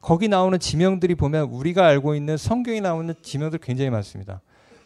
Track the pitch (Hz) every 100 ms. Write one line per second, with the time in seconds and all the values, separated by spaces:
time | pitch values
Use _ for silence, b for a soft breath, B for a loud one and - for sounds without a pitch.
0 | - 165 220 190 185 185 - 151 185 190
1 | 175 165 143 156 135 120 160 180 170 143
2 | 147 147 147 156 - 240 240 220 190 165
3 | 165 160 - 139 156 160 - 127 139 110
4 | 95 98 98 95 b b b b